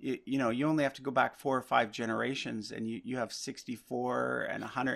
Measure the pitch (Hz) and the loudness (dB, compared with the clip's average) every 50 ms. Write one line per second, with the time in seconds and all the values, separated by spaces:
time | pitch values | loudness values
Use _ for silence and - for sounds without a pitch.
0 | - 135 127 - - - 135 135 127 113 120 123 143 156 156 151 143 135 - - | -6 -6 -6 -6 -4 -4 -2 0 0 0 0 0 0 2 2 2 0 0 -2 -4
1 | 131 139 123 131 127 117 - - - 139 131 127 - - 127 123 117 104 104 117 | -6 0 2 2 2 2 0 4 6 6 6 6 4 6 6 6 6 4 0 -4
2 | 117 113 113 113 117 123 135 131 - 123 117 110 101 107 120 120 113 113 113 - | -2 0 0 0 0 0 -2 -2 -4 -6 -6 -6 -6 -8 -8 -6 -4 -4 -4 -6
3 | - 120 127 127 113 - - - - 139 131 - - - 120 110 _ - 127 123 | -6 -6 -4 -4 -4 -4 -6 -10 -8 -10 -10 -10 -10 -10 -10 -10 _ -6 -6 -4
4 | 123 127 123 123 123 123 127 123 113 - - - 101 113 - 127 131 131 123 | -2 -2 0 0 0 0 -2 -2 -2 -4 -4 -6 -6 -6 -4 -2 -2 -2 -2